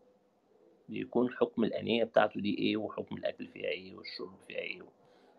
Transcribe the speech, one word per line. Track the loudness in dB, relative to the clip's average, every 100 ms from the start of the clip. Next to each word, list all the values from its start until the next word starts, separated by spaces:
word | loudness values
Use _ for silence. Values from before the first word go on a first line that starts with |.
| _ _ _ _ _ _ -20 _ -8
بيكون | -6 -2 2 2
حكم | 4 2 4
الآنية | 0 2 2 2
بتاعته | 4 6 6 4
دي | -2 2
إيه، | 2 2
وحكم | -2 -6 -6 -4
الأكل | -4 -6 -10
فيها | -6 -6
إيه، | -6 -8 -12
والشرب | -12 -10 -10 -12 -12
فيها | -8
إيه، | -8 -10 -14 -20 _ -20 -20